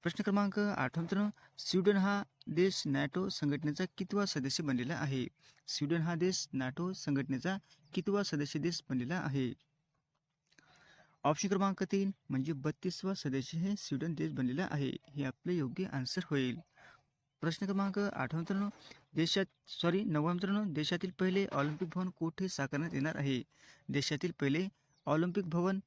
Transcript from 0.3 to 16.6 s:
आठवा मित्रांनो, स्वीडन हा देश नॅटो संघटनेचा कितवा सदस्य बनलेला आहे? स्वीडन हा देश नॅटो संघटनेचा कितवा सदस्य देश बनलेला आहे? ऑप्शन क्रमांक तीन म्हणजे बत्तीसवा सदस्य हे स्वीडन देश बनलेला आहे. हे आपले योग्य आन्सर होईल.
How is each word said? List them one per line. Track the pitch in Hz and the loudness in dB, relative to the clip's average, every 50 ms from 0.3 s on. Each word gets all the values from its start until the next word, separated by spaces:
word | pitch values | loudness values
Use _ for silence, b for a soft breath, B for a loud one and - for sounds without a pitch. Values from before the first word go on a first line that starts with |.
| 196 208 202 202 190 214 | 2 2 2 2 2 0
आठवा | 208 208 196 - 135 123 - 165 165 | 0 0 0 0 -2 0 0 -2 -2
मित्रांनो, | 170 - 190 208 208 208 B B B B - | 0 0 0 0 0 -2 B B B B -12
स्वीडन | - - - 185 185 196 208 | -6 0 2 4 6 6 6
हा | 196 190 196 202 202 196 - _ _ - | 6 4 2 2 0 -2 -6 _ _ -10
देश | - 156 160 180 196 190 - - | -4 2 4 4 4 2 0 -2
नॅटो | 160 139 139 143 143 - 180 185 196 | 0 0 2 0 0 0 -2 -2 -2
संघटनेचा | 180 - - 143 143 143 156 151 147 - 185 180 _ - | -2 0 0 0 0 0 0 -2 -2 0 -4 -4 _ -6
कितवा | 190 180 - 202 202 | -6 -2 0 0 0
सदस्य | 190 - 156 127 135 - - 170 | 0 0 -2 -2 -2 -2 -2 0
बनलेला | 147 131 123 123 127 170 | 0 0 0 0 0 -2
आहे? | 131 - 143 135 131 123 - _ b b b b b b - | -2 -2 -2 0 0 -2 -4 _ b b b b b b -8
स्वीडन | - - 147 143 165 170 | -4 -2 0 0 2 2
हा | 160 170 175 | 2 0 0
देश | 160 175 185 185 - - - - | 2 2 2 2 0 -4 -4 -2
नॅटो | 135 131 127 131 - 170 185 185 | -2 -2 -2 -2 -2 -4 -4 -4
संघटनेचा | - - - 143 139 135 143 139 127 120 175 190 196 b b b b b _ - | -4 -2 0 0 0 2 0 -2 -2 0 -2 -2 -2 b b b b b _ -4
कितवा | - 170 - 196 202 202 | -2 0 2 2 2 2
सदस्य | 196 - 147 147 139 - 156 | 0 0 -2 -2 -2 -2 -2
देश | 143 170 170 - - _ | -2 0 -2 -4 -4 _
बनलेला | 135 127 123 123 170 | -2 -2 0 0 -2
आहे? | 185 156 - 135 139 131 120 - _ _ _ _ _ _ _ _ _ _ _ _ _ _ _ _ _ _ _ _ b b b b b b b b b b b b b b | -2 -2 0 0 0 0 0 -2 _ _ _ _ _ _ _ _ _ _ _ _ _ _ _ _ _ _ _ _ b b b b b b b b b b b b b b
ऑप्शन | 139 156 - - 196 | 0 2 2 2 2
क्रमांक | 196 202 196 196 190 - 190 | 2 4 4 2 2 0 -2
तीन | 180 - 196 196 196 190 _ _ _ | 0 2 2 2 0 -2 _ _ _
म्हणजे | - 131 131 151 165 | -2 0 0 0 -2
बत्तीसवा | 135 135 151 - _ - 185 175 - - 190 196 | -2 -2 -2 -4 _ -4 -4 -4 -2 -4 -4 -4
सदस्य | 190 - 151 131 135 131 - - 160 | -2 -2 -2 -2 -2 -2 -2 -4 -2
हे | 170 196 208 202 | -2 0 -2 -4
स्वीडन | - - 151 131 139 165 165 | -4 -4 -4 -2 -2 -2 -2
देश | 143 156 160 151 | -2 -2 -4 -2
बनलेला | 139 131 123 127 147 190 - | 0 0 0 0 0 -2 -2
आहे. | - 147 139 131 - - _ - | -2 -2 -2 -2 -2 -6 _ -12
हे | 131 147 139 | -6 -4 -4
आपले | 131 127 _ _ 170 180 | -4 -4 _ _ -2 0
योग्य | 175 147 127 131 - 185 | 0 0 -2 -2 -4 -4
आन्सर | - - 135 127 127 - 185 180 | -4 -2 -4 -4 -4 -4 -6 -4
होईल. | - 151 139 131 127 120 170 | 0 0 0 2 0 -2 -4